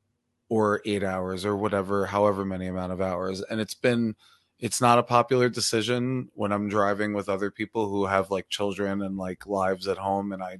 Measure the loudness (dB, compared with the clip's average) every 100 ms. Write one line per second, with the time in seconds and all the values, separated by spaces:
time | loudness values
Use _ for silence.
0 | _ _ _ _ _ 2 4 2 0 -2
1 | 0 -2 -4 -4 -2 0 0 0 0 0
2 | 0 4 4 2 -2 -4 -4 -4 -6 -4
3 | -2 -2 -4 -6 -6 -6 -6 0 0 2
4 | 0 -4 _ _ _ _ -6 2 4 6
5 | 6 4 4 4 2 2 0 0 0 -2
6 | -2 -4 -6 -4 -2 0 0 2 2 2
7 | 0 -2 -2 -2 -2 -4 -6 -2 -2 0
8 | 2 2 2 -2 -4 -4 -4 -2 -4 -2
9 | -4 -6 -8 -10 -4 0 0 0 -2 -2
10 | 0 -2 -2 -6 -10 -12